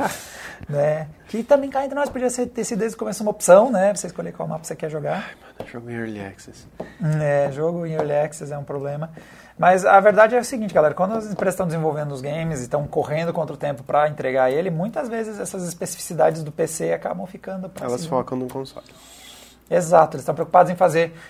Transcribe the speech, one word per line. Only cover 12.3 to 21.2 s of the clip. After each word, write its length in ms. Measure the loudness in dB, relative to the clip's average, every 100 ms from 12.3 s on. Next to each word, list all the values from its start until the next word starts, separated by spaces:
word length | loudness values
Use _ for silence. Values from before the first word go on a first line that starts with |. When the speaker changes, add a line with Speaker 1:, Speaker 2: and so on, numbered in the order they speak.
| -4 -4 -4
Speaker 1:
e 40 |
estão 240 | -4 -4 -2
correndo 460 | -2 -2 -2 -2
contra 200 | -4 -6
o 40 | -4
tempo 260 | -6 -6
pra 240 | -2 2 2
entregar 420 | 0 -2 2 2
ele, 200 | 2 0
muitas 400 | -2 -4 -4 -4
vezes 280 | -4 -6 -8
essas 300 | -8 -6 -8
especificidades 760 | -8 -10 -8 -6 2 2 2
do 80 | -4
P 140 | -4 -4
C 280 | -2 -2
acabam 320 | -2 -4 -6 -10
ficando 420 | -12 -10 -10 -10
pra 180 | -8 -4
Speaker 2:
Elas 160 | -4
Speaker 1:
cima. 160 | -2 -2
Speaker 2:
focam 200 | -2 -6
no 100 | -6
console. 380 | -8 -12 -14 -20 -20 -20 -20 -20 -20 -20 -20 -2
Speaker 1:
Exato, 460 | 0 4 6 6 2
eles 60 |
estão 120 | -4
preocupados 380 | -4 4 4 6
em 40 | 4
fazer 360 | 2 2 0 -4